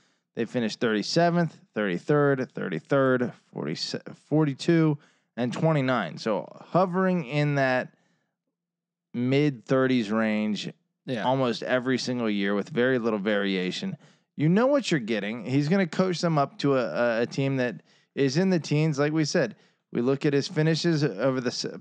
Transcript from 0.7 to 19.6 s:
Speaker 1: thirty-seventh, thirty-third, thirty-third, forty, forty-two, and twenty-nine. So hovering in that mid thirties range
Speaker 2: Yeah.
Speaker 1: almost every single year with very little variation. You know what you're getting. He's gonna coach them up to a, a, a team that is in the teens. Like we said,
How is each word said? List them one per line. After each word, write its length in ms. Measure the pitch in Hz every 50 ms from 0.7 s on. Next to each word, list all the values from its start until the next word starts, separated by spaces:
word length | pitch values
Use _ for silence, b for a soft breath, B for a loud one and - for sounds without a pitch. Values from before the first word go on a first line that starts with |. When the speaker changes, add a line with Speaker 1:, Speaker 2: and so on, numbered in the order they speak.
| - -
Speaker 1:
thirty-seventh, 760 | - 117 110 104 101 - - 165 170 170 170 175 170 156 - - _ _ _
thirty-third, 760 | - - 202 87 - - - 151 147 147 143 139 131 123 - -
thirty-third, 800 | - 98 98 - - - _ 147 139 135 131 127 123 123 117 - - _ _ -
forty, 240 | - - 73 85 - - - - - - - - - _ _
forty-two, 720 | 147 151 156 147 135 131 - - 170 165 160 156 147 143 b b b b b b b
and 160 | - 120 123 -
twenty-nine. 640 | - - 160 160 147 131 131 127 120 95 76 - -
So 300 | - 113 107 90 62 - - - - -
hovering 560 | - 165 185 185 170 185 190 185 185 180 151
in 300 | 117 143 147 147 147 143
that 360 | 143 135 131 127 127 - 156 _ _ _ _ _ _ _ _ _ _ _ _ _ _ _ _ _ _ _ _ _ _ _ _ _
mid 500 | 120 123 127 135 139 147 151 139 113 -
thirties 440 | - 135 131 131 131 131 123 110 98
range 600 | 107 113 113 110 107 107 107 107 104 90 - 87 - _ _ _ _ _ _
Speaker 2:
Yeah. 180 | - 131 110 98
Speaker 1:
almost 380 | 120 131 135 131 123 113 - -
every 360 | - 120 127 120 131 131 117
single 320 | - 127 127 123 117 110
year 240 | 104 101 98 98 101
with 140 | 101 95 -
very 280 | - 113 120 127 131 123
little 200 | 110 117 107 104
variation. 760 | 95 110 107 101 98 98 95 92 90 90 90 - - 95 90 b b b b b b b b
You 120 | - 143 156
know 180 | 175 208 240
what 240 | 269 294 285 226 -
you're 100 | 175 147
getting. 440 | 113 104 113 104 95 104 110 123 98
He's 240 | 107 127 143 147 147
gonna 180 | 185 196 190
coach 340 | 160 - - 190 185 180 156
them 180 | - 170 165 147
up 200 | 139 135 - -
to 180 | - 143 139
a, 420 | 131 120 92 76 95 120 120 117 110
a, 40 | 120
a 40 |
team 300 | - - - 135 135 135
that 260 | 131 123 123 101 80 - b b b b b b
is 220 | - 139 135 123
in 140 | 156 190 190
the 80 | 185 170
teens. 380 | 143 - 147 147 156 160 147 127
Like 140 | 147 151 156
we 120 | 160 156
said, 320 | 147 - 185 143 110 - b